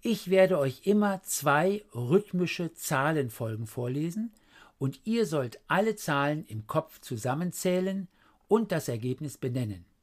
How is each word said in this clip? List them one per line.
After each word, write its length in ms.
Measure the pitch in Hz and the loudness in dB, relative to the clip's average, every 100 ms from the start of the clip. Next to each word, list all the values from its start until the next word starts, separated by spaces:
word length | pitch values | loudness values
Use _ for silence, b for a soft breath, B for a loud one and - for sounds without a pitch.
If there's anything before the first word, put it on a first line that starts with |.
Ich 300 | 269 214 - | -2 -2 2
werde 300 | 190 190 180 | 6 6 6
euch 260 | 139 123 - | 0 -2 2
immer 380 | 208 208 190 | 4 4 0
zwei 600 | - - 143 143 175 202 - | -4 -2 2 4 4 0 -4
rhythmische 800 | 117 120 180 208 180 175 - 170 | -6 2 2 2 -2 -2 -2 -6
Zahlenfolgen 920 | - - 139 143 160 127 - 113 110 113 | -6 -2 0 2 0 -2 -4 -6 -6 -8
vorlesen 680 | - 120 135 160 190 226 B B B B B | -6 -4 -2 -4 -4 -8 B B B B B
und 220 | 135 - | -4 -4
ihr 240 | - 226 214 | -4 0 2
sollt 320 | 151 123 - _ | 0 -2 -6 _
alle 300 | 165 220 214 | 2 2 0
Zahlen 500 | - 143 143 151 160 | 0 0 2 -2 -4
im 220 | 107 107 | -10 -4
Kopf 320 | 156 151 - | -4 -4 -12
zusammenzählen 1040 | - 117 123 135 180 - 185 180 185 196 185 b b b b | -10 -6 -4 -2 -4 -2 0 0 0 -4 -8 b b b b
und 240 | 220 220 | 0 2
das 160 | 170 - | -2 -2
Ergebnis 520 | 120 123 123 151 - | -4 -4 -4 -6 -6
benennen. 460 | 135 123 117 95 85 _ | -4 -2 -4 -6 -12 _